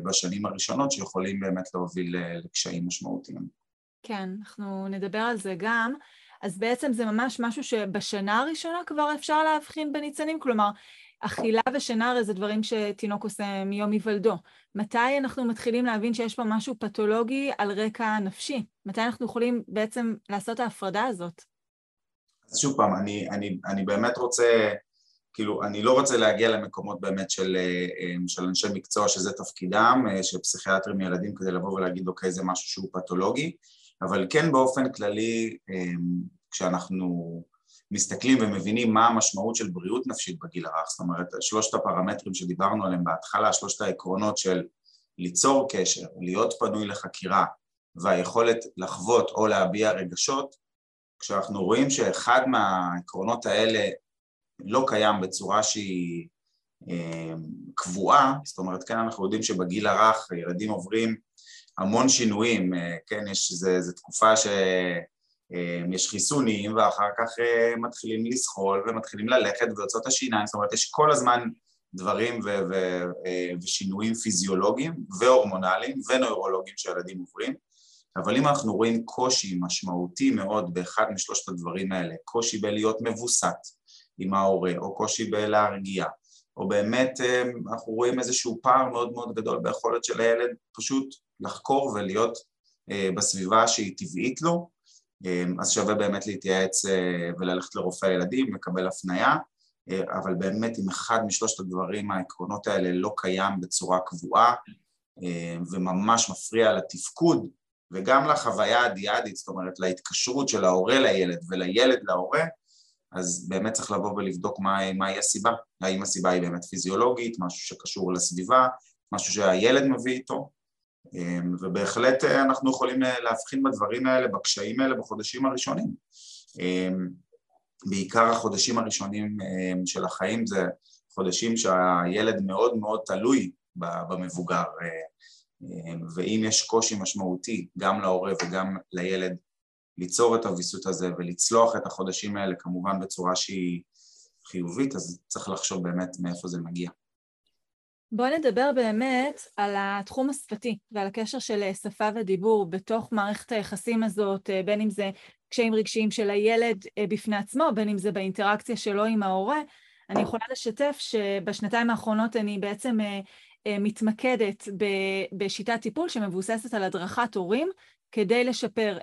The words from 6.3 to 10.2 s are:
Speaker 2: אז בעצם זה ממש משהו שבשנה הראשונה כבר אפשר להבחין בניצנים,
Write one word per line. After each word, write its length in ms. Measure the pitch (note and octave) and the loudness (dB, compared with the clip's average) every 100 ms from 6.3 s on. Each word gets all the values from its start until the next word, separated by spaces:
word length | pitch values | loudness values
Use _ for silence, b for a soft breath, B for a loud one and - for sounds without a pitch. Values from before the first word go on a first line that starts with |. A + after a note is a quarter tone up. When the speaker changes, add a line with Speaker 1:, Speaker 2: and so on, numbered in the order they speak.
| B | B
Speaker 2:
אז 160 | G3+ F#3 | -8 -2
בעצם 340 | A3+ B3 D4 | 0 0 0
זה 120 | A3+ | 0
ממש 360 | A3+ G#3+ B3+ - | 0 0 0 -2
משהו 240 | A#3 A#3 | -4 -4
שבשנה 760 | - A3 G3+ G3+ - G#3 G3 A3 | -2 -2 0 -4 -4 -2 0 2
הראשונה 380 | C#4+ D#4 E4 E4+ E4+ | 0 -4 -4 -6 -4
כבר 280 | D4+ D4 | 0 0
אפשר 300 | D4 D4+ D4+ | 0 0 2
להבחין 480 | D#4 D4+ D4+ D#4 D4+ | 4 2 -2 -6 -4
בניצנים, 480 | D4 D4 D4 | -4 -4 -4